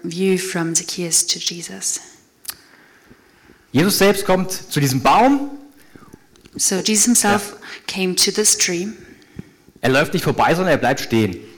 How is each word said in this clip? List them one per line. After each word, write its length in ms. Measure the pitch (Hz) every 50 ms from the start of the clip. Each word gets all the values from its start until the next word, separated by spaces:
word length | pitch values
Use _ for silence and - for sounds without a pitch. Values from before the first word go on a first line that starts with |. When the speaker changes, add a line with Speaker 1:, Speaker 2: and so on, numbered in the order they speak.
Speaker 1:
view 380 | - 175 165 175 190 190 190 180
from 340 | 185 - - 175 165 165 165
Zacchaeus 540 | - - - - - 175 165 165 - - -
to 100 | - 175
Jesus. 640 | - - 175 175 165 - 190 190 185 - - - - - - - _ _ _ _ - - - - - _ - _ _ _ _ _ _ - - - _ _ _ _ _ - - _ _ _
Speaker 2:
Jesus 260 | - 123 170 202 196 -
selbst 260 | 190 202 202 196 -
kommt 260 | - 185 185 185 -
zu 280 | - - - - - 151
diesem 220 | 143 135 127 135
Baum. 500 | - 135 147 196 240 269 285 277 - - - - - - - - - - - - - - - - _ _ _ _ _ - -
Speaker 1:
So 200 | 165 - - 202 185
Jesus 280 | - 214 220 202 -
himself 460 | 247 240 - - 208 202 208 - -
Speaker 2:
Ja. 60 | - - - - - - - -
Speaker 1:
came 280 | - 190 190 185 180
to 160 | 180 - 202
this 260 | 185 208 214 208 - -
tree. 300 | - - 180 170 185 214 220 - - - - - - _ _ - - - _ _ _ - _ -
Speaker 2:
Er 80 | - 120
läuft 240 | 131 139 156 - -
nicht 100 | 175 -
vorbei, 320 | - 123 - 113 117 160
sondern 160 | 170 185 180 147
er 40 | -
bleibt 240 | 123 123 139 139
stehen. 340 | - - 120 113 110 101 92 - - - -